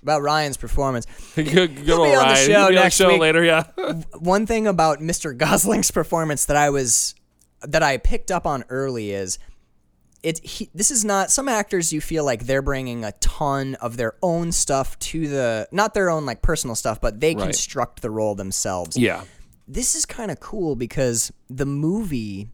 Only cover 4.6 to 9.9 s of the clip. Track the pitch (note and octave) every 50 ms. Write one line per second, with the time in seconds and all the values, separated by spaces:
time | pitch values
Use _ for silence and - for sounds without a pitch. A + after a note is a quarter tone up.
4.6 | A3 G#3+ F#3+ E3+ D#3+ D#3+ D3+ C#3 D#3 D#3+ F3 - - E3 C3+ A#2+ D3+ D3+ E3+ G3+
5.6 | - G3 A3 D3+ - - - G3+ D#3 - - E3 D#3+ D#3 D3 C3+ - - D3 D3
6.6 | D3 D3 C#3 C#3 C3+ A#2+ - - - - - _ _ _ _ _ _ _ _ _
7.6 | - D3+ D3 D#3+ D#3+ D3 C3+ B2 - - - G#3+ - - F#3 E3+ - F3 D3 C3
8.6 | A#2 _ B2+ C3 C3+ C3+ B2+ A#2+ G#2+ G2+ G2 G2 G2 F#2 F2+ - - - - -
9.6 | _ _ _ _ _ _